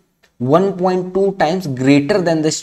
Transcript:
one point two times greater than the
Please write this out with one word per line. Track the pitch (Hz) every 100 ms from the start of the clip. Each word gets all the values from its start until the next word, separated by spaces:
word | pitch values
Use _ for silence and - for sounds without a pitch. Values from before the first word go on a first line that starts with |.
| _ _ _ -
one | 123 160 196 180
point | 185 185 180
two | 190 196 190
times | 156 190
greater | 156 127 135 143 143 196
than | 175 160
the | 156 -